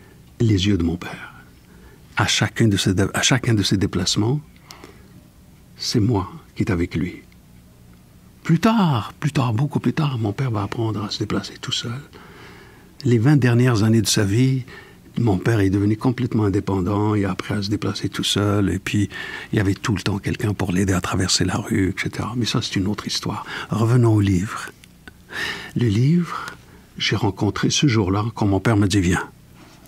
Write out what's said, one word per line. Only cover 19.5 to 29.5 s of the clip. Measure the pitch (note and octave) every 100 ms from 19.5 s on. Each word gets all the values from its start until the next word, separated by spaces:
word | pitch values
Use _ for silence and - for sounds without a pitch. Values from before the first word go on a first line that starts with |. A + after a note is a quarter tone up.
il | -
y |
avait | G2
tout | F#2+ -
le | F#2+
temps | - G2
quelqu'un | - - G#2
pour | F#2+ G2
l'aider | F2+ G2
à | F2+
traverser | - F#2 F#2 -
la | F#2 G2
rue, | A2 G#2+ F#2
et | -
cetera. | - - F#2+ B2
Mais | G#2+
ça, | C3
c'est | -
une | - F#2+
autre | G2+ -
histoire. | - - G#2 - - -
Revenons | G#2 A2+ B2 A#2
au | G#2+
livre. | G2+ F#2 G#2 - - - - - - - - - - - - -
Le | A#2+
livre, | G#2 C3+ F3 E3 - - - - - - -
j'ai | -
rencontré | G2+ G#2 - G#2 - C3
ce | - D3+
jour-là, | A2 F#2 G2 A2+
quand | - G2+
mon | F#2+
père | A#2+ G#2
me | G2+
dit, « | G2+
Viens. » | F2+ E2 - - -